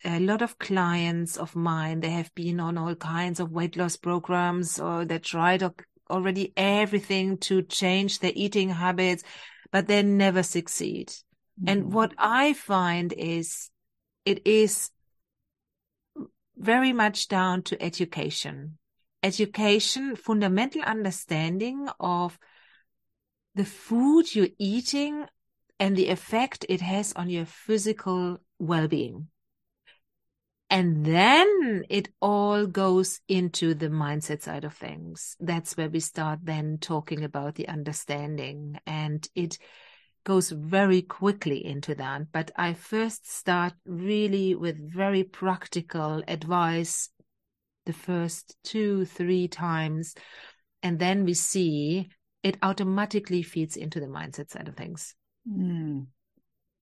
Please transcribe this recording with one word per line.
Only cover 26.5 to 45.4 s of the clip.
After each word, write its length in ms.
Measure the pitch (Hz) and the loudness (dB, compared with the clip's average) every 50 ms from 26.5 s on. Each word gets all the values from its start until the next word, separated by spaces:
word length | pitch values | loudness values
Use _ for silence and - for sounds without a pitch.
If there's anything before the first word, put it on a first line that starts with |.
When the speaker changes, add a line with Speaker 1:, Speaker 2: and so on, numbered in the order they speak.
| - - - - | -4 -6 -4 -4
Speaker 1:
it 120 | 185 180 | -2 -2
has 320 | 180 180 190 202 208 202 - | -2 -2 -2 -2 -2 -4 -6
on 160 | - 175 180 | -6 -4 -4
your 160 | 175 170 165 | -4 -4 -4
physical 920 | 165 - - - - 220 214 196 214 214 - - 190 185 180 180 175 175 - _ _ _ - | -6 -10 -10 -4 0 0 0 2 0 -2 -2 -2 -2 0 0 0 -2 -4 -6 _ _ _ -6
well-being. 680 | 175 156 175 160 156 156 160 143 120 120 - - 156 - _ _ _ _ _ _ _ _ _ _ _ _ - _ _ _ _ _ _ _ _ _ _ _ _ _ _ - | -2 0 2 2 2 2 0 0 -2 -4 -6 -12 -14 -16 _ _ _ _ _ _ _ _ _ _ _ _ -20 _ _ _ _ _ _ _ _ _ _ _ _ _ _ 0
And 360 | 196 190 180 175 160 151 151 | 2 2 4 4 2 2 2
then 800 | 156 165 175 190 185 277 320 370 415 415 381 294 240 208 185 - - | 4 6 6 8 8 8 8 8 6 6 4 2 2 0 -2 -2 -2
it 200 | 190 202 196 - _ - | -2 -2 -2 -4 _ -2
all 440 | 196 202 208 202 202 208 208 208 208 | 0 2 4 4 4 4 2 2 2
goes 560 | 190 175 202 190 190 185 185 185 185 - - _ | 0 2 2 4 4 6 4 4 2 -2 -6 _
into 460 | - 190 185 180 175 - - 175 165 160 | 0 2 2 2 0 0 0 2 2 2
the 140 | 147 160 | 2 0
mindset 540 | 151 156 156 151 143 147 151 156 - 151 151 | -2 0 0 0 0 -2 -4 -4 -4 -6 -6
side 240 | - 156 156 143 156 | -6 -8 -8 -8 -8
of 80 | 151 - | -10 -12
things. 640 | - - - 151 160 165 170 165 160 - - - - | -12 -12 -12 -12 -12 -14 -14 -14 -14 -14 -14 -12 -8
That's 380 | 170 170 170 165 160 - - | -4 -2 -2 -2 -4 -6 -6
where 120 | - 160 156 | -4 -4 -2
we 100 | 160 160 | -2 -2
start 400 | 160 - - 165 156 156 156 156 175 | -4 -4 -4 -4 -4 -4 -4 -4 -6
then 360 | 165 156 156 151 151 156 156 | -6 -4 -4 -4 -4 -4 -6
talking 440 | - - 165 151 151 - 160 147 151 | -4 -4 -4 -4 -4 -4 -6 -6 -6
about 320 | 147 - 143 143 147 147 | -6 -6 -6 -6 -6 -6
the 120 | - - | -8 -8
understanding, 1120 | - 165 156 143 156 151 - - - 143 147 147 147 156 143 131 131 143 147 147 147 147 147 - | -8 -6 -8 -6 -8 -8 -8 -8 -6 -6 -6 -6 -6 -6 -6 -8 -10 -10 -12 -12 -12 -12 -12 -10
and 420 | - 156 156 151 151 151 156 - - - | -6 -6 -4 -4 -2 -4 -6 -6 -6 -4
it 220 | 180 175 165 - - - - - - - - - - _ _ _ _ - | -4 -4 -4 -6 -10 -18 -20 -20 -20 -20 -20 -20 -20 _ _ _ _ -2
goes 260 | - 190 185 180 - | 2 2 2 2 0
very 540 | 165 151 147 160 185 196 202 190 185 185 180 | -4 -6 -4 0 4 4 6 6 6 4 2
quickly 600 | - - - 185 202 202 202 - 156 139 - - | 0 -4 -2 0 0 0 0 0 -2 -2 -2 -4
into 300 | - 139 143 143 - 147 | -6 -6 -6 -4 -6 -6
that. 360 | 143 131 131 135 143 156 151 | -6 -6 -6 -6 -6 -6 -6
But 180 | - 160 160 - - | -4 -6 -6 -4 -4
I 180 | - 175 170 170 | -2 -2 -2 -2
first 580 | 170 - - 214 220 226 226 - - - - | -4 -8 -4 -2 -2 -2 -2 -4 -8 -14 -14
start 420 | - - - 190 175 175 175 175 170 _ - | -12 -6 0 0 2 2 2 0 -4 _ -12
really 720 | - 180 170 185 202 214 214 214 202 196 196 190 190 180 | -10 -8 -4 -2 0 0 2 2 2 2 2 2 2 0
with 360 | - 165 170 160 156 151 151 | 0 -2 -4 -4 -6 -8 -8
very 320 | 170 180 196 196 196 190 190 | -4 0 0 2 2 2 0
practical 1000 | 190 - - | -2 -4 -4